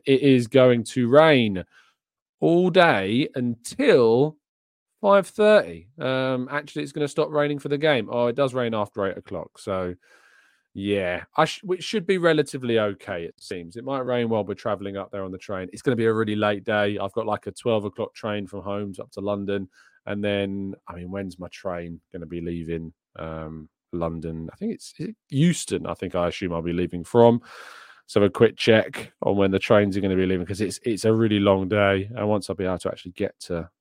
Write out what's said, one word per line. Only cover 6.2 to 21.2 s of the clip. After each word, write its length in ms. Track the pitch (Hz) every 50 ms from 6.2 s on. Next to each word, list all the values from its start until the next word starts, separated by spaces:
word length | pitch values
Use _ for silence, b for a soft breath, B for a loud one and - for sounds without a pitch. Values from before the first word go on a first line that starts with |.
| 131 131 131 127 127 131
actually, 340 | 139 147 147 143 - 156 147
it's 100 | 143 -
gonna 140 | 156 147 139
stop 220 | - - 151 156
raining 300 | 156 147 147 147 147 139
for 100 | - 147
the 80 | 143 143
game. 300 | 147 156 147 123 107 95
Oh, 180 | 120 120 120 120
it 80 | 120
does 180 | 127 139 131 123
rain 200 | 127 123 117 113
after 320 | 107 104 101 - 110 98
eight 120 | 95 90 98
o'clock. 420 | - - 98 85 80 - _ -
So, 360 | - - 98 92 92 90 90 b b b b b b b b b b b b b b b -
yeah, 500 | 98 98 101 101 98 95 87 90 87 - - - -
I 80 | 160
sh-, 160 | 156 - - - 185
it 140 | 180 180 156
should 240 | - - 220 170 175
be 100 | 196 185
relatively 600 | 170 170 160 151 143 - - 139 127 120 117 110
okay, 460 | 107 104 98 - - - 98 87 85
it 100 | 82 - _
seems. 360 | - - 101 90 87 85 90
It 80 | 117 123
might 160 | 135 139 135
rain 300 | 127 123 123 120 120 113
while 140 | 113 107 104
we're 120 | 95 101
travelling 420 | - - 117 104 92 101 101 98 98
up 140 | 95 -
there 120 | - 101 95
on 80 | 95
the 60 | 92 92
train. 320 | - - 104 92 92 90
It's 120 | - 107 -
gonna 120 | 143 123
be 100 | 113 113
a 80 | 113 110
really 220 | 110 113 104 104
late 280 | 104 104 104 104 101 98
day. 340 | - 107 104 104 101 104 98
I've 160 | 98 98 -
got, 140 | 117 110 107
like, 180 | 104 98 -
a 60 | 110
twelve 340 | 98 - - 123 113 107 101
o'clock 300 | 104 - - 110 - -
train 320 | - - 113 104 104 101 92
from 140 | - 101
home 320 | 87 101 101 101 104 101 95
to, 100 | - -
up 80 | -
to 100 | - -
London. 480 | 98 101 104 101 98 98 98 101 98 92 b b b b b b _
And 160 | 104 101 101
then, 540 | 101 104 101 101 101 98 98 98 98 98 98 - _ -
I 80 | 92
mean, 160 | 90 87 90
when's 280 | 95 98